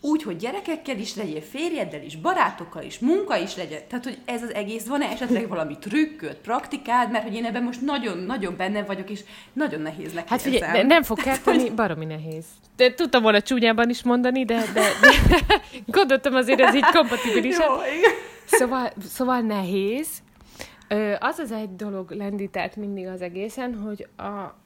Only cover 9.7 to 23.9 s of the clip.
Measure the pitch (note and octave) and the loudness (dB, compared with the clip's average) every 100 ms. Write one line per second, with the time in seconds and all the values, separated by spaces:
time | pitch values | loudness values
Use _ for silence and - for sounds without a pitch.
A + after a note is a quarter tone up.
9.7 | D#3 D#3 D#3 E3+ E3 E3+ B3 C4+ B3+ D#3+ | -2 -8 -8 -10 -10 -2 -2 2 0 2
10.7 | F3 A#3 E4 C4 A3 C4 C4+ - B3 B3 | 2 6 6 4 -2 -2 0 4 4 2
11.7 | A3 G#3+ D#3+ D#3+ D#3 D#3 D#3+ E3 - _ | 0 -2 -2 -6 -8 -10 -10 -14 -20 _
12.7 | _ B3+ B3 E4 B3+ A3 G#3 G3+ B3+ A3+ | _ 2 4 2 4 6 4 4 2 4
13.7 | A3+ A#3 A#3+ B3 A#3+ B3 C4 A#3+ A#3 A3 | 4 2 2 2 2 2 0 0 0 0
14.7 | - D5+ C#5+ C#5 - - F4 - - - | 2 2 8 8 8 8 6 6 2 2
15.7 | - G#3 D#4+ F4 C4 C#4+ C4 A#3+ B3+ C4 | -14 -2 2 4 2 2 2 2 6 6
16.7 | C4 D4 E4+ B3+ A#3+ A#3+ G3+ B3 F4 D#4 | 6 6 6 4 0 0 0 2 2 2
17.7 | C4 C4 D4+ G4+ - - - - G4 B3+ | 2 -2 4 4 2 -8 -20 0 2 4
18.7 | B3+ A#3+ - G3+ - B3+ B3 A3+ G#3 F#3 | 0 -4 -6 -14 -4 0 2 0 -2 -2
19.7 | F#3+ G3 B3 D#4+ - _ _ - - - | -2 0 -2 -6 -10 _ _ -20 -18 -18
20.7 | - - G#3 G#3+ G3+ B3 D#4+ C#4+ A3 G#3+ | -18 -4 -2 0 -2 -2 -4 -6 -8 -8
21.7 | F#3 G#3 G3 F3+ F3 G3+ G3+ G3 F#3+ F3+ | -10 -10 -8 -10 -8 -6 -6 -6 -4 -6
22.7 | G#3 G#3 G3 F#3 F#3 F3+ F3 G#3 A#3 B3 | -6 -8 -8 -8 -8 -10 -8 -8 -8 -8
23.7 | A#3 G#3 | -6 -8